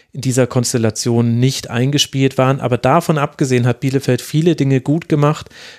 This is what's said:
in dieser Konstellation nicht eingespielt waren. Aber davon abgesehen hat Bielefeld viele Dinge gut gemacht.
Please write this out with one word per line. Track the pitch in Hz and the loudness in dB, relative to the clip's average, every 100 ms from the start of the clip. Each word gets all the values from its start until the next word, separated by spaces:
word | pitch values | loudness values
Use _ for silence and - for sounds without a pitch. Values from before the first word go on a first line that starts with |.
| _ | _
in | 147 | -8
dieser | 131 123 123 | -2 0 0
Konstellation | 127 117 123 113 - 120 117 120 117 | 0 -2 0 0 -2 -2 0 2 2
nicht | 131 - - | 0 -2 -6
eingespielt | 117 131 143 - 135 135 - | -4 0 0 -2 0 0 2
waren. | 131 139 | 0 0
Aber | 123 120 | -2 0
davon | 131 160 165 156 | 2 2 2 0
abgesehen | 147 - 135 123 123 | -2 -2 0 2 0
hat | 120 | 0
Bielefeld | 135 135 135 123 | -2 -2 0 -2
viele | - 151 170 151 | -2 0 0 0
Dinge | 139 139 | 0 0
gut | - 156 - | 0 -2 0
gemacht. | 151 147 151 - - - | 2 2 0 -6 -20 -20